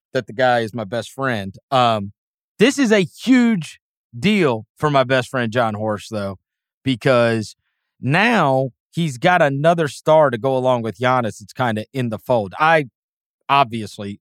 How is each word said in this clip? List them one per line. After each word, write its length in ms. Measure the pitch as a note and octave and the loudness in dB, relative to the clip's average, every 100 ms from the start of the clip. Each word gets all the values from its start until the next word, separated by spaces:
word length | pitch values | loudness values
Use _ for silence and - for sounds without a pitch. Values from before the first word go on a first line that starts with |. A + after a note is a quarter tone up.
| _ | _
that 140 | C3 - | -8 -6
the 60 | |
guy 280 | A2+ B2+ B2 | 0 2 2
is 140 | A2+ | -2
my 100 | A#2+ | -6
best 260 | G2+ A#2 G#2 | -8 -8 -8
friend. 420 | - C3+ A2+ G2 - _ | -6 -4 -4 -8 -14 _
Um, 420 | C3 A#2+ G#2+ G2+ - _ _ _ - | 0 2 0 -6 -14 _ _ _ 0
this 200 | A#3+ C#4 | 2 2
is 140 | B3 | 2
a 80 | G#3+ | 2
huge 800 | F3+ - G#3 B3+ A#3 G#3+ D3 - _ _ _ A#2+ | 0 -4 2 4 4 0 -6 -16 _ _ _ -4
deal 480 | D#3 G#3+ D3+ A2+ A2 _ | 0 2 0 -2 -8 _
for 140 | D#3 | 0
my 140 | C#3+ | 2
best 260 | B2 C3 A#2+ | 2 0 -2
friend 220 | C3+ A#2 | -4 -2
John 220 | A#2+ A2+ | 0 -2
Horst, 360 | G#2 A2 G#2 - | -2 -4 -6 -8
though, 280 | A2 G2 F#2+ _ _ _ _ | -8 -8 -10 _ _ _ _
because 720 | C3+ B2+ C#3+ B2 A#2 A2+ G#2+ - _ _ _ _ | -6 -2 2 4 4 0 -4 -14 _ _ _ _
now 680 | B2 E3 A3+ A3+ D3 C3 C3+ - _ | -2 2 2 2 2 0 -2 -8 _
he's 260 | - E3 B2 | -6 -4 0
got 240 | F3 F3+ | 2 4
another 480 | D3 C#3 D#3+ F3 D3+ | 2 2 2 2 -2
star 400 | - - D#3 C#3+ | -2 2 4 4
to 60 | A#2 | 0
go 200 | C3 C3 | -2 0
along 260 | B2+ B2 | 0 0
with 160 | A2+ G#2+ | -4 -2
Giannis. 420 | B2 B2+ A2+ - | 0 0 -2 -8
It's 140 | G2 | -12
kinda 320 | - B2+ G#2+ G#2+ | -6 -4 -4 -6
in 180 | C3+ B2 | -6 -6
the 80 | G#2 | -6
fold. 360 | - B2 G2 F#2 | -2 -2 -2 0
I 280 | D#3 E3 C3 _ _ _ _ _ - | 2 2 0 _ _ _ _ _ 0
obviously 720 | C#3 B2 A2+ G#2 - G2+ G2+ | 2 2 -2 -10 -10 -12 -12